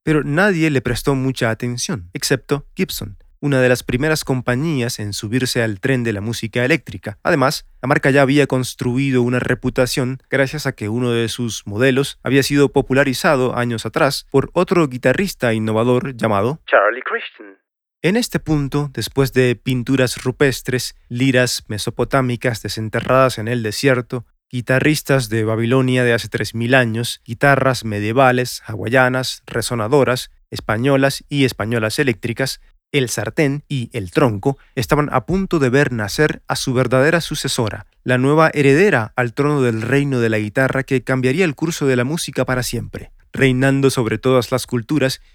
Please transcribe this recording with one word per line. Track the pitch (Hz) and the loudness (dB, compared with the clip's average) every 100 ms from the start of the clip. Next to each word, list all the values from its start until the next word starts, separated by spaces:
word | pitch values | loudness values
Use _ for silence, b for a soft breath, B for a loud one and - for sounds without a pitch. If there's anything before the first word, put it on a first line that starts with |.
pero | - 151 | -2 0
nadie | 143 147 202 175 160 | 0 2 2 2 2
le | 135 | 0
prestó | 123 120 - 139 | -2 -2 0 0
mucha | 131 127 120 | 0 0 -2
atención, | 110 123 120 - 147 87 | -2 -4 -6 -6 -6 -8
excepto | 151 - 135 - 143 - - | -8 -2 -2 0 -4 -4 -6
Gibson, | 190 - 101 98 - _ | -6 -6 -10 -12 -20 _
una | 143 135 | -2 2
de | 127 | 4
las | 123 | 2
primeras | - 123 156 151 | 0 -2 0 -2
compañías | - 131 117 123 160 143 120 - | -2 -4 -2 -2 -2 -2 -2 -4
en | 107 | -8
subirse | 98 107 123 127 123 | -8 -4 -2 -2 -2
al | 113 101 | -2 -2
tren | 135 131 | -2 0
de | 117 | -2
la | 101 | -4
música | 107 117 113 123 127 | -4 -6 -6 -2 0
eléctrica. | 160 - 107 - 104 | 0 -2 -12 -12 -6
Además, | - 165 131 - - - | 0 2 2 0 -8 -8
la | 127 | 0
marca | 151 143 | 2 4
ya | 135 | 4
había | 135 143 139 | 4 4 2
construido | 131 123 - 120 123 139 127 | 0 -2 -4 -4 -2 0 2
una | 123 123 | 2 0
reputación | 123 127 127 123 127 - 127 131 _ | 0 -2 -2 0 0 0 -2 -4 _
gracias | 135 156 151 139 | 0 0 -2 -6
a | |
que | - 104 | -6 -4
uno | 113 123 | -2 0
de | 117 113 | 0 0
sus | - 120 - - | -2 -6 -6 -8
modelos | 101 135 131 143 - | 2 2 4 0 -4
había | - 139 | 0 2
sido | 131 143 139 | 4 4 4
popularizado | - 131 131 139 123 180 143 123 117 | 2 2 2 2 2 2 2 2 0
años | 120 113 110 | -2 -4 -4
atrás | - 147 147 - | 0 0 0 -2
por | - - | 0 0
otro | - 180 185 151 | 0 0 2 0
guitarrista | 123 127 131 196 - 123 | 0 0 0 -2 -2 -2
innovador | 113 110 110 120 123 131 120 | 0 0 0 2 2 -2 -4
llamado | 113 101 110 151 - | 0 0 0 -4 0
Charlie | 123 104 120 | 2 2 0
Christian. | - 226 - - 104 95 _ _ _ _ | -6 -8 -10 -18 -20 -20 _ _ _ _
En | 156 214 | 0 0
este | 240 160 | 0 -4
punto, | - 151 139 143 147 | 0 0 0 -2 -4
después | 131 110 - 135 | -6 -4 0 2
de | 127 127 117 | 4 2 2
pinturas | - 127 117 135 123 - | -2 -2 0 2 2 0
rupestres, | 131 123 139 123 - 127 - - - | -4 0 0 0 -4 -4 -6 -12 -10
liras | 120 135 127 123 - - | 0 2 4 2 -2 -6
mesopotámicas | 104 - - 120 139 127 120 131 110 | -8 -6 -4 0 0 0 -2 -2 -4
desenterradas | 107 - 110 117 - 127 131 113 | -6 -6 -4 -4 0 0 0 -2
en | 110 | -4
el | 123 | -4
desierto, | 110 101 139 123 117 127 - _ _ | -4 -2 0 0 -2 -8 -10 _ _
guitarristas | 123 117 131 151 156 - 139 117 | -8 -2 0 2 0 0 0 0
de | 113 | -2
Babilonia | 110 110 117 131 131 127 | 0 0 2 2 2 2
de | 123 | 2
hace | 117 107 | 0 -2
tres | 117 107 117 | -6 -6 -4
mil | 117 | 2
años, | 131 120 110 120 - | 2 2 0 -6 -8
guitarras | - 117 143 135 135 123 113 | -10 0 2 4 2 0 -2
medievales, | 104 104 117 131 123 123 - - | -4 0 4 4 4 0 -6 -12
hawaianas, | 107 101 131 127 127 127 - - | -8 0 2 4 2 -4 -8 -8
resonadoras, | 117 110 120 107 143 117 127 - _ _ | -6 -4 -4 2 2 4 0 -4 _ _
españolas | 117 - 110 131 139 139 - - | -8 -4 0 2 2 2 -2 -4
y | 143 131 | 0 0
españolas | - 104 117 107 - | 0 -4 -2 -2 0
eléctricas, | 143 117 117 117 135 - - _ _ 147 | 0 -2 -4 -4 -6 -6 -16 _ _ -2
el | 123 | -2
sartén | - 107 - 147 143 - | -4 -4 0 0 -2 -4
y | 139 113 | -6 -6
el | 123 92 | -8 -6
tronco | - 139 104 135 135 b | 0 2 2 -2 -4 b
estaban | - 117 143 143 | -8 -4 -2 -2
a | 127 - | -2 -2
punto | 185 190 170 | -2 -2 0
de | 135 | 2
ver | 127 143 | 2 0
nacer | 123 101 - 151 - - | -2 -4 0 0 -2 -8
a | 127 | -6
su | - | -2
verdadera | 123 127 127 143 165 | 0 2 2 2 2
sucesora, | - 156 139 - 110 98 - _ - | -2 -6 -4 -4 -4 -6 -14 _ -2
la | 127 | 2
nueva | 131 156 160 | 4 4 4
heredera | 147 139 143 202 143 107 - | 4 4 6 4 2 0 -2
al | 123 | -2
trono | 113 143 147 | 0 0 2
del | 123 113 | 0 0
reino | 110 139 143 127 | 0 0 2 0
de | 117 | 0
la | 110 | 0
guitarra | 107 117 131 135 | -2 0 0 -2
que | 135 131 | -2 -2
cambiaría | - 131 127 135 | 0 0 0 0
el | 185 135 | 0 -2
curso | 160 165 139 | -4 -2 0
de | 127 | 0
la | 123 | 0
música | 165 - 135 127 | -4 -6 -4 -2
para | 127 | -2
siempre, | 120 117 104 - - - _ | -4 -6 -8 -12 -16 -20 _
reinando | 123 131 127 135 135 135 | 0 2 4 2 4 2
sobre | 131 110 110 | 2 0 0
todas | 127 127 113 | 2 2 2
las | 127 - | -2 -2
culturas | 123 110 156 131 - - | -6 -2 0 0 -2 -12